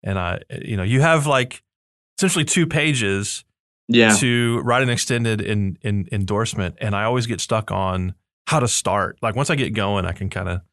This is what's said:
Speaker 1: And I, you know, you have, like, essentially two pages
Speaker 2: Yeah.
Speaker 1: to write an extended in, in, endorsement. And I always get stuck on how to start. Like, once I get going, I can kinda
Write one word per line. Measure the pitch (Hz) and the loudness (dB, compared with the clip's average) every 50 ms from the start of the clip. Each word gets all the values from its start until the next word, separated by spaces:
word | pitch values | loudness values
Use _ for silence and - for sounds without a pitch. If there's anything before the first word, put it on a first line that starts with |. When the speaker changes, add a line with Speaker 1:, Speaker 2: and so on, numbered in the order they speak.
| - | -4
Speaker 1:
And | 104 98 | -4 -4
I, | 95 90 87 87 - - _ - - - | -2 -2 -2 -4 -6 -8 _ -14 -12 -8
you | - 110 | -6 -4
know, | 98 90 | -2 0
you | 101 117 135 | 2 2 4
have, | 147 165 165 160 143 | 4 4 4 4 2
like, | 151 139 131 127 127 - - _ _ _ _ _ _ _ _ _ _ _ | 2 2 2 0 -2 -6 -18 _ _ _ _ _ _ _ _ _ _ _
essentially | - - 185 165 180 151 | 0 0 0 2 0 0
two | - - 185 165 | 0 2 2 2
pages | 160 165 147 147 156 147 123 113 98 98 98 101 - - - - _ _ _ _ _ _ _ _ | 2 2 0 2 2 0 0 0 0 0 0 -2 -4 -8 -10 -12 _ _ _ _ _ _ _ _
Speaker 2:
Yeah. | - 117 117 113 110 107 | 2 4 6 6 6 6
Speaker 1:
to | 98 - 123 120 120 120 117 117 117 | 6 4 2 2 2 2 2 0 0
write | - 120 117 127 135 | 0 2 2 2 4
an | 123 | 2
extended | 120 117 - - 127 120 117 113 110 107 | 0 0 0 -2 0 0 0 0 0 -2
in, | 107 101 107 104 101 98 - - | -2 -2 0 0 0 -2 -4 -4
in, | - 104 104 101 92 - | -4 -2 -2 -2 -2 -2
endorsement. | - 101 98 92 107 101 110 - - - 95 87 - - | -2 -4 -2 0 0 -2 -2 -2 -2 -2 -4 -4 -4 -4
And | 110 107 104 | -4 -2 -2
I | 101 107 | 0 0
always | 113 123 127 117 | 0 0 0 -2
get | 117 113 92 | -2 -4 -6
stuck | - - 117 110 104 - | -4 -2 -2 -2 -2 -2
on | 98 95 95 95 92 92 92 92 90 _ _ _ _ _ _ | -4 -2 -2 0 -2 -2 -2 -4 -6 _ _ _ _ _ _
how | - - 156 | -2 0 2
to | 123 | 2
start. | 117 - - - - 92 101 95 - - _ | 2 0 -2 -2 0 0 0 -2 -2 -4 _
Like, | - 113 98 | -4 -4 -2
once | 120 143 - | -2 -2 0
I | 170 | 0
get | 139 127 82 107 | 0 0 -2 -2
going, | 107 101 98 101 101 90 | -2 -2 0 0 0 -2
I | 87 85 | -2 -4
can | - 98 95 | -4 -6 -6
kinda | - 95 95 92 90 90 - _ | -6 -6 -4 -4 -4 -6 -6 _